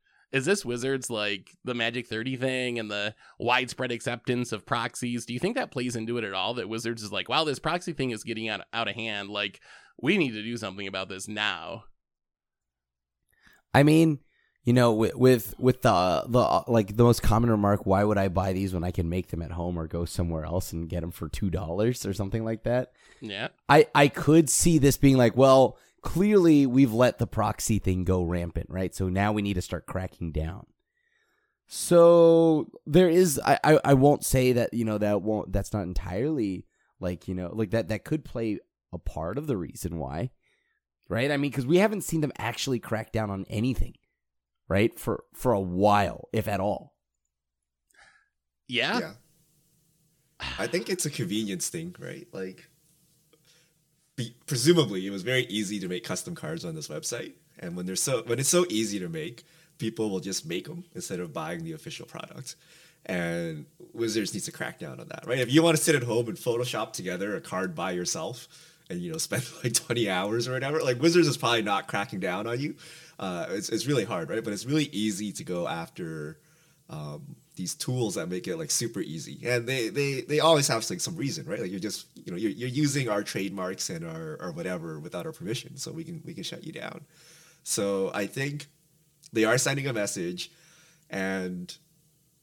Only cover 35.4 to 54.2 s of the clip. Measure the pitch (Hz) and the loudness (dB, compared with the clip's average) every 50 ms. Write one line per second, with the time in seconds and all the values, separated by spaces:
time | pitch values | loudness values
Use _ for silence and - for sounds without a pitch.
35.4 | - - 95 98 101 - - 107 90 87 90 - - 92 92 101 131 156 160 135 | -4 -2 -4 -4 -4 -2 -4 -6 -4 -2 -2 -2 -2 -2 -2 -2 -2 0 0 0
36.4 | 107 98 92 92 - _ _ _ _ _ _ - 92 90 92 - - - 92 92 | 0 -2 -2 -4 -8 _ _ _ _ _ _ -8 -6 -6 -6 -6 -6 -6 -6 -6
37.4 | 90 87 - 110 110 90 110 113 101 82 110 98 - - 156 151 - - - 120 | -6 -6 -4 -4 -2 0 0 -2 -2 -2 -4 -6 -4 -4 -4 -4 -4 -6 -6 -4
38.4 | 117 110 101 80 - _ _ _ _ - - 85 - - - 80 80 85 107 143 | -2 -2 -2 -4 -6 _ _ _ _ -14 -12 -8 -8 -6 -6 -6 -6 -4 -4 -6
39.4 | 156 147 117 92 82 - - - - 87 85 80 69 65 71 82 113 131 _ _ | -4 -4 -4 -4 -4 -8 -10 -8 -8 -8 -6 -6 -8 -6 -6 -6 -6 -6 _ _
40.4 | _ _ _ _ _ _ _ _ _ _ _ _ _ - 92 113 131 143 147 139 | _ _ _ _ _ _ _ _ _ _ _ _ _ -6 -4 -2 -2 0 0 0
41.4 | 143 143 - 139 120 131 175 180 208 214 214 190 - - 160 160 151 127 - - | -2 -2 -2 -2 0 4 4 4 4 4 2 -2 -6 -4 -2 -2 -2 -2 -4 -4
42.4 | - 117 113 - - 139 127 117 - - 113 107 110 - - 110 110 101 98 95 | -6 -6 -6 -4 -4 -2 -2 -2 -2 -4 -6 -6 -4 -4 -4 -4 -2 -2 -4 -6
43.4 | 95 - - 107 117 131 120 - 117 - - _ _ _ _ _ _ _ _ _ | -6 -6 -4 -2 0 0 2 2 0 0 -2 _ _ _ _ _ _ _ _ _
44.4 | _ _ _ _ _ - 87 101 113 113 - - - 123 101 - - _ - - | _ _ _ _ _ 0 2 4 4 4 2 -2 -6 -6 -6 -6 -6 _ -10 -4
45.4 | - 127 113 98 95 90 87 92 101 104 101 104 98 82 - - - - - 110 | 0 2 2 2 0 -2 0 4 6 6 6 6 4 2 -2 -8 -10 -4 -4 -2
46.4 | 101 107 101 95 95 104 92 - - - _ _ _ _ _ _ _ _ _ _ | -2 -2 -2 -2 -2 -2 -2 -4 -8 -14 _ _ _ _ _ _ _ _ _ _
47.4 | _ _ _ _ _ _ _ _ _ _ _ _ - _ _ _ _ _ _ _ | _ _ _ _ _ _ _ _ _ _ _ _ -20 _ _ _ _ _ _ _
48.4 | _ _ _ _ _ - 123 113 123 156 214 247 165 82 104 - _ _ _ _ | _ _ _ _ _ -6 -2 -2 0 0 0 -2 -4 -6 -10 -16 _ _ _ _
49.4 | _ _ _ _ _ _ _ _ _ _ _ _ _ _ _ _ _ _ _ - | _ _ _ _ _ _ _ _ _ _ _ _ _ _ _ _ _ _ _ -12
50.4 | - - - - - - - 185 220 - 190 180 - 147 - - 110 87 104 110 | -10 -10 -6 -6 -4 -2 -2 -2 -2 -2 -4 -2 -4 -4 -4 -4 -4 -2 -2 -2
51.4 | 110 98 95 85 - - - 82 82 90 87 - 90 90 92 - - _ - 95 | -2 -2 -4 -4 -6 -6 -6 -8 -10 -10 -12 -14 -14 -14 -14 -14 -16 _ -12 -10
52.4 | 95 92 92 - - _ _ _ _ _ _ _ _ _ _ _ _ _ _ _ | -10 -10 -12 -16 -20 _ _ _ _ _ _ _ _ _ _ _ _ _ _ _
53.4 | _ _ _ _ _ _ _ _ _ _ _ _ _ _ _ - | _ _ _ _ _ _ _ _ _ _ _ _ _ _ _ -10